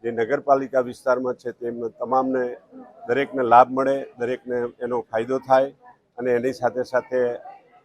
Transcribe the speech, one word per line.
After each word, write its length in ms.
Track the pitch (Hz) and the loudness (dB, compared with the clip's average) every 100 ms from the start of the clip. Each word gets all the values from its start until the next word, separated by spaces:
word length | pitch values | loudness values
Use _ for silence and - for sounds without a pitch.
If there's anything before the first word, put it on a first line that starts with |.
જે 100 | 117 | -4
નગરપાલિકા 680 | 117 113 143 143 135 135 131 | -2 0 0 4 2 4 -2
વિસ્તારમાં 540 | 123 117 - 123 127 | -2 -4 0 0 0
છે 180 | 123 123 | -4 -8
તેમને 380 | 113 120 117 117 | -8 -8 -6 -8
તમામને, 680 | - 117 131 131 131 123 123 _ - - - - | -8 -2 0 0 -2 -4 -6 _ -20 -20 -20 -4
દરેકને 360 | 123 139 135 | -2 -2 -2
લાભ 260 | 123 120 127 | 6 8 8
મળે, 420 | 131 135 139 131 - | 4 0 0 -4 -8
દરેકને 380 | 120 123 123 123 120 - | -6 -6 -4 -4 -4 -6
એનો 200 | 123 123 | -4 -4
ફાયદો 380 | 110 113 117 131 | -4 -4 -2 -4
થાય 340 | 127 131 135 - - - _ - | 2 2 2 -4 -20 -20 _ -8
અને 120 | 123 | 0
એની 220 | 120 123 | 0 0
સાથે 300 | 127 123 117 | -2 -4 -2
સાથે 380 | 120 127 120 127 123 120 - - _ _ | -2 -2 -2 -2 0 -2 -12 -20 _ _